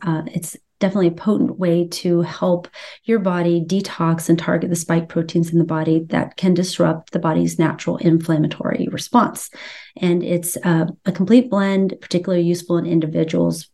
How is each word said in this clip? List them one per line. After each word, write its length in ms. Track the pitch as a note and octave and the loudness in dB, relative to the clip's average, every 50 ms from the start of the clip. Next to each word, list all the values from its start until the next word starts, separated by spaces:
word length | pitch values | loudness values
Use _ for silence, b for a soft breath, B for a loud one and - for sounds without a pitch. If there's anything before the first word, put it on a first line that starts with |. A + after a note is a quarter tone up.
Uh, 220 | - F3 D#3+ D#3 D#3 | -4 -4 -4 -4 -4
it's 300 | - - E3+ - - - - _ _ _ - | -6 -8 -8 -8 -8 -14 -16 _ _ _ -2
definitely 260 | - F#3+ F#3+ G#3 F3+ | -2 0 2 2 2
a 40 | E3+ | 2
potent 460 | E3+ - - G#3+ G#3 G#3 - - - | 0 0 -2 0 2 2 0 -2 -2
way 300 | - F#3 F3 E3+ F3 F3 | -2 0 0 2 2 0
to 340 | E3+ - - - F3+ E3+ E3+ | -2 -4 -4 -2 0 2 2
help 460 | F3 - - - F3+ F#3 F3 E3+ E3+ - B B B B B B B | 0 -2 -4 -2 0 0 0 0 -2 -10 B B B B B B B
your 120 | - A3+ | 0 0
body 460 | A3 F#3 F#3 F3 F3 F3 F3 E3+ E3+ E3 | 2 2 0 0 2 2 2 2 0 0
detox 640 | D#3+ F#3 G3 G3 - - - E3+ E3 E3 E3 - | 0 -2 -2 -2 -4 -4 0 0 0 0 0 2
and 100 | - E3+ | 2 2
target 320 | E3 - - F3+ E3+ F3+ F3+ | 2 2 0 -2 0 0 -2
the 60 | E3+ | -4
spike 320 | E3 - - E3 E3 E3 | -4 -2 0 0 0 0
proteins 460 | - - E3+ E3 E3 - F3 E3 E3 E3 | -2 -4 -4 -2 0 0 0 0 2 2
in 40 | |
the 60 | E3+ D#3+ | 2 2
body 420 | D#3+ D#3+ D#3+ D#3+ D#3+ D#3+ D#3+ E3 - | 2 0 -2 0 2 0 0 0 0
that 260 | - D3+ - - - | -2 -2 -2 -4 -6
can 180 | - - F#3 F3+ | -2 0 2 2
disrupt 580 | E3 F#3 F3+ - - E3+ E3 D#3+ E3 - - | 2 0 -2 0 0 0 0 0 -2 -6 -6
the 60 | - | -6
body's 400 | F3 E3+ E3 E3+ E3+ E3+ E3 E3 | -2 -2 0 0 0 0 0 0
natural 380 | E3+ D#3+ D#3 D#3+ - - E3+ F3 | 0 0 0 0 -4 -6 -6 -4
inflammatory 920 | - - E3 D#3+ E3 E3 E3 D#3+ D3+ D3+ D3 - - - - - - - - | 0 2 2 2 2 2 2 0 2 0 -2 -2 -4 -6 -4 -4 -4 -4 -4
response. 580 | - - - - - A#3+ - - - - - - B B B B B B B B B - | -6 -8 -6 0 2 2 2 2 -2 -8 -14 -16 B B B B B B B B B -2
And 200 | F#3 F3 F3 F3+ | 0 0 0 0
it's, 360 | F3 - F3+ E3+ E3+ - - - - | 0 0 -2 -2 -2 -4 -6 -2 0
uh, 220 | F3+ E3 D#3+ E3 E3 - _ - | 2 2 2 2 -2 -4 _ -4
a 80 | - - | -4 -2
complete 360 | - F#3+ F3+ A3+ B3 B3 B3+ | 0 4 6 6 6 6 4
blend, 460 | G3 G3+ G3 G3 G3 F#3+ G3 F#3+ - - | 0 0 0 2 2 2 0 0 -2 -6
particularly 420 | - - - F3 F3 G3 F#3 F3 F3 | -8 -2 -2 -2 0 0 0 2 2
useful 320 | E3+ F3 F3 - - F3 | 2 0 0 0 -2 0
in 100 | E3+ E3+ | 0 0
individuals, 840 | E3+ E3+ E3 D#3 D#3 D#3+ E3+ D#3+ D#3+ E3 E3 E3+ E3+ E3 E3 - _ | 2 2 2 2 2 0 0 0 0 2 0 2 2 0 -2 -8 _